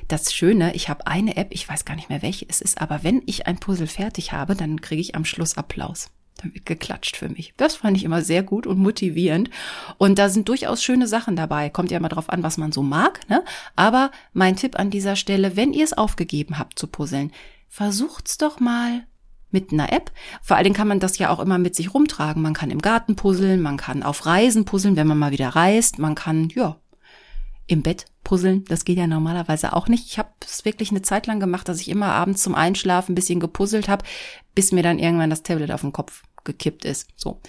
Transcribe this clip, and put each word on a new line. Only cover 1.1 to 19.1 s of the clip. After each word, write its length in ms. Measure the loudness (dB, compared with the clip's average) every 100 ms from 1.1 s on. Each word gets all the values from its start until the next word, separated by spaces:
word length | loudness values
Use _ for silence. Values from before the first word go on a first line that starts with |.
| -2 0 -2
App, 120 | -6
ich 180 | -8 -8
weiß 160 | -8
gar 120 | -6 -10
nicht 120 | -8
mehr, 140 | -6
welche 240 | -4 -8 -6
es 120 | -4
ist, 200 | -2 -4
aber 220 | -4 -2
wenn 200 | 0 0 0
ich 200 | -4 -4
ein 120 | -4
Puzzle 280 | -4 -4 -4
fertig 460 | -4 -6 -6 -8
habe, 220 | -6 -2
dann 260 | -2 -2 -6
kriege 200 | -4 -6
ich 140 | -4
am 100 | -4
Schluss 320 | -6 -4 -4 -6
Applaus. 540 | -8 -8 -8 -10 -14 _ _ -14
Dann 160 | -14
wird 140 | -12 -8
geklatscht 500 | -8 -8 -8 -8 -8
für 140 | -10
mich. 240 | -10 -14 0
Das 200 | 0 2
fand 200 | 0 2
ich 80 |
immer 160 | 2 -2
sehr 220 | 2 0
gut 240 | 0 -4 0
und 120 | 2
motivierend. 680 | 2 2 -2 0 2 2 -2 -6 -12 -12 -16 2
Und 220 | 4 6
da 100 | 4
sind 220 | 4 0
durchaus 320 | -2 -2 -2
schöne 240 | 2 2 2
Sachen 280 | 0 0
dabei. 360 | -2 -2 -2 -2
Kommt 200 | -2 -2
ja 60 | -2
immer 140 | -2
drauf 180 | -4 -4
an, 140 | -2
was 160 | -2 -2
man 140 | -2
so 100 | 0
mag, 380 | 0 2 2 0 0
ne? 120 | 0 0 -12 -8
Aber 360 | 2 4 4 2 -4 -6
mein 200 | 2 2
Tipp 240 | 2 -2 -2
an 120 | -2
dieser 260 | -2 -2 -2
Stelle, 400 | 0 2 2 2
wenn 160 | 2
ihr 120 | 2
es 100 | 2
aufgegeben 640 | 2 0 0 -2 -4 -4 -6
habt 200 | -8 -8
zu 100 | -10
puzzeln, 440 | -6 -4 -2 -4 -8 -20 -20 _
versucht's 680 | -4 -2 0 -2 -4 -8 -2
doch 240 | -2 2
mal 460 | 0 2 -2 -4 -8